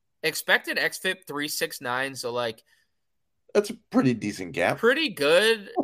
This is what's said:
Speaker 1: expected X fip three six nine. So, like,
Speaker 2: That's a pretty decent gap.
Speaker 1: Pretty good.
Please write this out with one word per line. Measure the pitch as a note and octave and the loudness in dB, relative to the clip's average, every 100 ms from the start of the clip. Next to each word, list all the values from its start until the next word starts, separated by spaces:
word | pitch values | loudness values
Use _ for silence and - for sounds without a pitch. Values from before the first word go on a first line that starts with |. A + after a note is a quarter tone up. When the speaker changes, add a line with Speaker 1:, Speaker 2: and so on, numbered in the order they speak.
| _ _ | _ _
Speaker 1:
expected | D#3+ D#3 - G#3 - D#4 | -6 -4 0 0 0 -2
X | D#3 - | -4 -4
fip | F#3 F#3 - | -6 -6 -8
three | C#3+ D3 | -6 -6
six | - D#3+ - | -4 -6 -6
nine. | C3 B2 C3+ | -6 -4 -4
So, | C3 B2 | -6 -6
like, | A#2+ A#2 A2+ _ _ _ _ _ _ _ _ _ | -4 -4 -6 _ _ _ _ _ _ _ _ _
Speaker 2:
That's | - - | 0 0
a | - _ | -4 _
pretty | - C3+ | 4 4
decent | A2+ G#2 G2 F#2 | 4 0 -4 -6
gap. | D#2 F2+ C3+ | 0 0 2
Speaker 1:
Pretty | A3+ C4+ D#4 | 2 2 0
good. | D#3 C#3+ E3+ A3 A3+ G3 - | 0 4 4 4 2 -2 -6